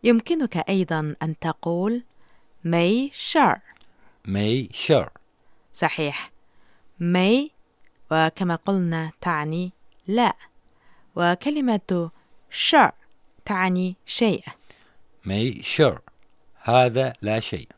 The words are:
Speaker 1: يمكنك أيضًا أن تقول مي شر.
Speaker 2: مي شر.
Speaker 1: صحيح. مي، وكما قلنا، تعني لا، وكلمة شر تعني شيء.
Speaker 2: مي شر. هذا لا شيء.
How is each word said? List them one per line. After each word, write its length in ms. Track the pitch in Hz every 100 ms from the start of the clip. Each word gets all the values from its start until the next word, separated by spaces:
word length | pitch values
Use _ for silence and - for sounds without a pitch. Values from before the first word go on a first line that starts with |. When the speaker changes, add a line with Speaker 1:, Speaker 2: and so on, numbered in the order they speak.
Speaker 1:
يمكنك 540 | 226 233 - 339 262 175
أيضًا 580 | - 196 180 160 151 -
أن 160 | 160 156
تقول 640 | 165 - 170 170 196 240 - - - - _ -
مي 460 | 165 170 170 226 277
شر. 460 | - - 330 240 - - - - _ - _ -
Speaker 2:
مي 420 | 98 104 127 110
شر. 380 | - - 143 - - _ _ _ - _
Speaker 1:
صحيح. 580 | - 160 - 151 - - - _ - - - - -
مي، 520 | 170 180 185 247 294 _ _ _ - _ -
وكما 440 | 160 160 - 180 165
قلنا، 560 | - 196 175 165 160 -
تعني 500 | - 156 147 160 180 - - - -
لا، 280 | 220 226 - - _ _ _ _ - - -
وكلمة 960 | 175 180 285 302 262 208 - 180 165 - _ - _
شر 420 | - - 311 226 - - - _ _ -
تعني 500 | 196 185 180 185 180 -
شيء. 380 | - 233 170 - - - - _ - - - -
Speaker 2:
مي 360 | 101 120 110
شر. 400 | - - 143 131 - _ - _ - -
هذا 500 | - 123 123 117 131 117
لا 180 | 104 110
شيء. 280 | 110 95 117